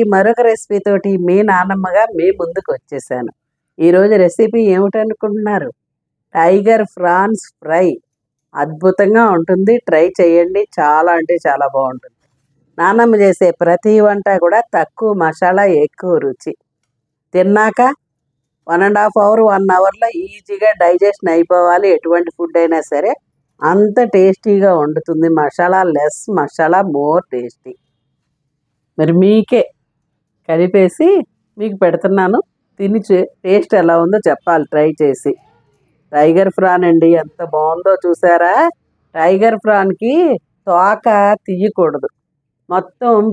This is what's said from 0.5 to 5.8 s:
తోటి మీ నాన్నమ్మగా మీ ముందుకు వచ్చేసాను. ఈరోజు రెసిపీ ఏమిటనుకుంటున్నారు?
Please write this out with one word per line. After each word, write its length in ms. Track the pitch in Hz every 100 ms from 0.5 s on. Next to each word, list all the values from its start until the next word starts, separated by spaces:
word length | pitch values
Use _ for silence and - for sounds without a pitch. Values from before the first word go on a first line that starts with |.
| 220 - 202 208
తోటి 240 | 196 202 190 175
మీ 100 | 190 214
నాన్నమ్మగా 540 | 185 185 196 185 190 226 175
మీ 80 | 180 190
ముందుకు 320 | 170 180 -
వచ్చేసాను. 580 | 135 _ 139 - 127 117 - _ _ _ - 165
ఈరోజు 280 | 180 202 214
రెసిపీ 380 | 175 - 220 233 214
ఏమిటనుకుంటున్నారు? 920 | 185 196 220 220 214 214 208 208 196 131 -